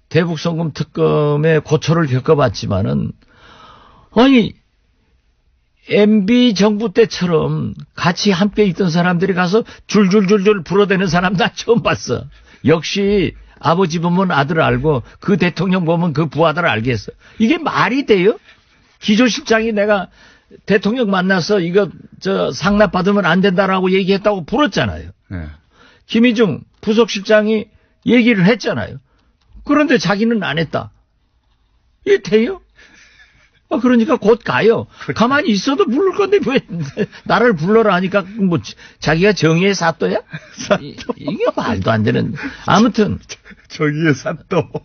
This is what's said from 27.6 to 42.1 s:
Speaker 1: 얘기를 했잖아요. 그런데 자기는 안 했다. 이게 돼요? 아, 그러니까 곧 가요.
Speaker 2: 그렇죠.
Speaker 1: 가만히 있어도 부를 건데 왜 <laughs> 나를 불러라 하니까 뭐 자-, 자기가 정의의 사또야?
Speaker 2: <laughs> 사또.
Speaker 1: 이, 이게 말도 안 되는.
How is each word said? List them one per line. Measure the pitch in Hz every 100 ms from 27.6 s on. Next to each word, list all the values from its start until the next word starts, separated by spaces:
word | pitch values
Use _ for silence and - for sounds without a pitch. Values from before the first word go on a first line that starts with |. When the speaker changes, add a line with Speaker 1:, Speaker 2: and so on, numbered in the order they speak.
| - _ _ _ -
Speaker 1:
얘기를 | 240 233 208
했잖아요. | 175 240 240 143 98 135 - _ _ _ _ -
그런데 | - 294 302 240
자기는 | 170 202 226 233
안 | 143 151
했다. | 165 - - _ _ _ _ _ _ _ _ _ _ _
이게 | - 403
돼요? | - 220 247 381 _ _ - - - _ _ _ _ _ _
아, | 302
그러니까 | 247 240 226 254
곧 | 196 233
가요. | - 127 208 196 - -
Speaker 2:
그렇죠. | - 131
Speaker 1:
가만히 | 233 285 302
있어도 | 202 269 294 349
부를 | 254 392
건데 | 359 392 403 240
왜 | 262 -
<laughs> | 170 139 - 202 -
나를 | - 185 247
불러라 | 175 170 220 214
하니까 | 185 190 202 190 220
뭐 | 190 160
자-, | - - - _
자기가 | - 160 202
정의의 | 202 160 165 196
사또야? | 190 165 160 180 208 - 156
Speaker 2:
<laughs> | - - -
사또. | 294
Speaker 1:
이, | 143 - - -
이게 | - 220 466 -
말도 | - 104 95
안 | 110
되는. | 107